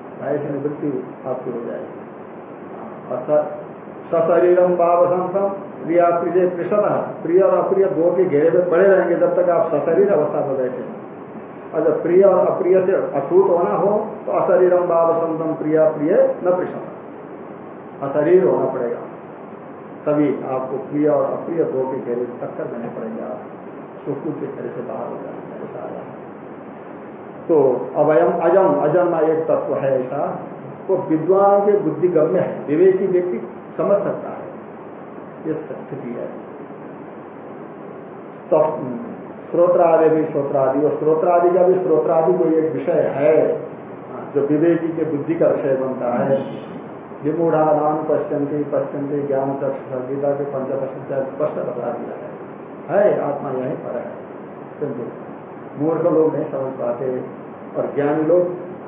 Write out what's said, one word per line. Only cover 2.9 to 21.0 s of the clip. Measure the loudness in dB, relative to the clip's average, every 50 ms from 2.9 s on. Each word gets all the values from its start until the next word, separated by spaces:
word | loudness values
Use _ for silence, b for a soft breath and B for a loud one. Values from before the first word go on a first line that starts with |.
| -14 -14 -10 -8 -8
अस-, | -8 -2 2 2 2 2 0 -6 -10 -12 -14 -14 -16 -16 -16 -16 -16 -8 -2
सशरीरम | 0 0 4 4 4 6 6 6 6 6 6 6 6
भाव | 4 4 4 6 6 6 4
संतम | 4 0 0 -2 0 0 0 0 -2 -4 -10 -12 -12 -10 -4
प्रिया | 2 4 4 6 6
प्रिय | 4 2 0 2 2 4 4 4
पृषद, | 2 -2 -2 0 2 2 2 2 2 0 -2 -4 -8 -8 -4
प्रिय | 4 4 6
और | 6 6 4 4
अप्रिय | 2 2 4 4 4
दो | 4 4 4 2 4 4
के | 4 2
घेरे | 4 4 4 4 6
में | 6 4 4 4
पड़े | 4 6 8
रहेंगे | 8 8 6 6 4 4
जब | 4 4 2 4
तक | 4 4 4
आप | 4 4 2 2 0
सशरीर | 0 2 2 4 4 4 4 4
अवस्था | 4 2 2 0 -2 -2 -2
में | 0 -2
बैठे | -2
हैं। | -2 -4 -6 -10 -10 -12 -14 -14 -14 -16 -16 -16 -14 -14 -16 -14 -16 -16 -16 -14 -6 -4
और | 0
जब | 2 2 2 2 2
प्रिय | 4 4 6 8
और | 8 6 6 4 2
अप्रिय | 2 0 2 4 4 4
से | 4 4
अछूत | 2 0 0 0 -2 -4 -2 4 4 6 6 6
होना | 4 2 2 2 0
हो | 2 2 2 2 0 -2 -4 -8 -10 -6
तो | -2
अशरीरम | 0 0 2 4 4 4 6 6 4 4
भाव | 2 2 2 2 4 4 2
संतम | 2 0 -2 -2 -2 -2 -4 -4
प्रिया | -4 -2 0 2 4 4 4
प्रिय | 2 0 0 2 4 4 4 4 2 0 0
न | 0 0 0
पृषद, | 0 -4 -6 -10 -12 -12 -14 -16 -16 -16 -16 -16 -16 -16 -16 -16 -16 -16 -16 -16 -16 -16 -16 -16 -16 -16 -12 -8 -8
अशरीर | -2 0 2 4 6 6 6 6
होना | 6 2 2 0
पड़ेगा, | -2 -2 -2 -2 -4 -4 -6 -8 -12 -14 -16 -16 -16 -16 -16 -16 -16 -16 -16 -16 -16 -16 -16 -16 -16 -16 -8 -2
तभी | 0 2 2 2 2 2 -2 -4 -4
आपको | -4 -4 -4 -4 -6 -6
प्रिय | -6 -4 -2 2